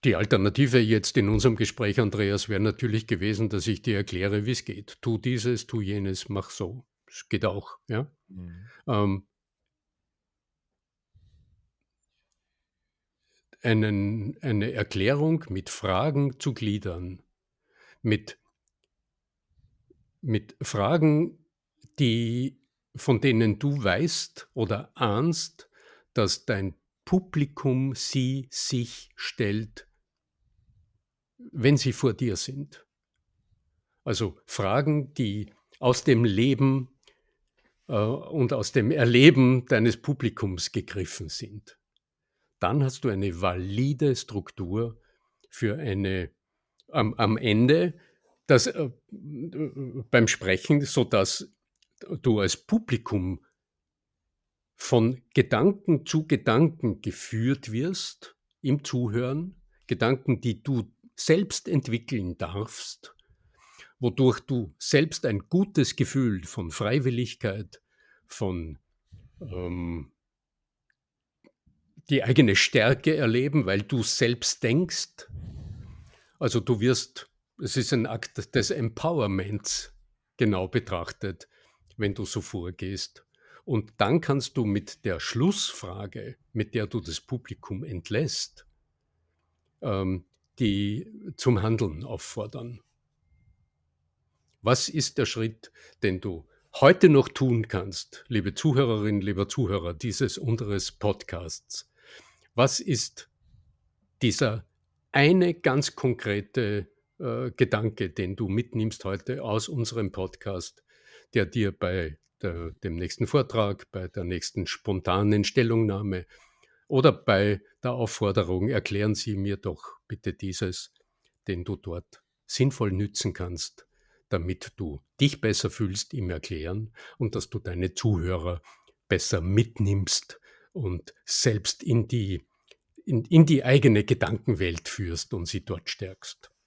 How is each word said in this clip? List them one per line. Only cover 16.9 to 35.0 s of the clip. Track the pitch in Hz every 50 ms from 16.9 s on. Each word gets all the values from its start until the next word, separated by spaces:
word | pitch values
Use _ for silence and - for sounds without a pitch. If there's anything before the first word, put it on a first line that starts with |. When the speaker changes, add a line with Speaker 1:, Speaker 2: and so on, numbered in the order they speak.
| 85 87 90 90 92 90 _ _ _ _ _ _ _ _ _ _ _ _ _ _ _ _ _
Speaker 1:
mit, | 113 107 104 - - - _ _ _ _ _ _ _ _ _ _ _ _ _ _ _ _ _ _ _ _ _ _ _ _ _ _ _ _ _ _ _ - _ _ _ _ _
mit | - 143 110 104 - - - _ -
Fragen, | - - 104 98 107 160 170 156 156 147 151 170 170 - _ _ _ _ _ _ _ _ _ _ - _ -
die, | 143 120 113 117 117 113 117 123 131 135 - _ _ _ _ _ _ _ _
von | - - - 131 110
denen | - 139 120 110 117 107 104 -
du | - 143 143 143 117
weißt | 98 90 95 156 160 - - - - _ - - _ _
oder | - 113 92 107 101 - - _
ahnst, | - 131 110 101 110 135 170 160 160 - - _ _ - _ _ _ _ - - _ _ _ _
dass | - 107 95 - - _
dein | - 120 98 98 98 87 _ _ _ _ _ _
Publikum | - - 185 185 - - 156 143 139 143 - - 139 127 127 135 135 131
sie | - - - - 139 127 127 135 139 127 _
sich | - - - - - 123 120 120 - - - _ _
stellt, | - - - - - 120 101 101 110 113 107 - - - _ _ _ _ _ _ _ _ _ _ _ _ _ _ _ _ _ _ _ _ _ _ _ _ _ _ _ _ _ _ _
wenn | 247 240 - 151 113 135 147
sie | 131 - 131 113
vor | - - 127 107
dir | - 131 117 98
sind. | 90 - - 131 139 143 - - - _ _ _ _ _ _ _ _ _ _ _ _ _ _ _ _ _ _ _ _ _ _ _ _ _
Also | - 110 92 113 95 - - _
Fragen, | - - - 98 95 104 131 147 147 151 151